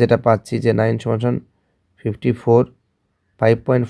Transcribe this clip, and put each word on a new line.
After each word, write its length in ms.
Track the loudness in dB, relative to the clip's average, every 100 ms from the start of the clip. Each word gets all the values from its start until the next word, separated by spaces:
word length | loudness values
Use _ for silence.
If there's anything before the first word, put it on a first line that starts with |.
যেটা 140 | 2 2 2
পাচ্ছি 280 | 0 -2 -4
যে 60 | -2 0
নাইন 140 | -2 -4
সমান 160 | -4 -4
সমান 140 | -2 -4 -8 _ _ _ _ _
ফিফটি 320 | -10 -4 -4 -2
ফোর, 200 | 2 2 2 _ _ _ _ _ _ -2
ফাইভ 160 | 0 0 0
পয়েন্ট 200 | -2